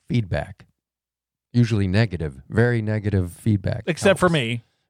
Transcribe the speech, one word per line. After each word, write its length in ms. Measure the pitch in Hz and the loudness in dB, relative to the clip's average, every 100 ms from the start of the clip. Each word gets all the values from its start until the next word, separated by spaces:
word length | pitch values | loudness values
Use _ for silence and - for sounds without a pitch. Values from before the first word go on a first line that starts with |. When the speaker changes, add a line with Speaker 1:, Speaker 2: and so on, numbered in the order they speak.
| - | -4
Speaker 1:
feedback. 580 | 117 95 73 73 - - _ _ _ _ _ _ _ _ | -2 -2 -4 -6 -12 -20 _ _ _ _ _ _ _ _
Usually 340 | 120 117 110 98 | 0 2 2 2
negative, 560 | 95 113 85 80 67 - | 2 0 -2 -6 -8 -4
very 320 | 87 120 120 | 0 2 0
negative 500 | 107 107 101 98 87 | -2 -2 0 0 -2
feedback 520 | - - 101 - - - | -4 -2 0 0 -4 -4
Speaker 2:
Except 320 | 160 196 185 | 0 2 4
for 80 | 180 | 2
Speaker 1:
helps. 40 | |
Speaker 2:
me. 300 | 165 117 120 - _ | 2 0 -4 -10 _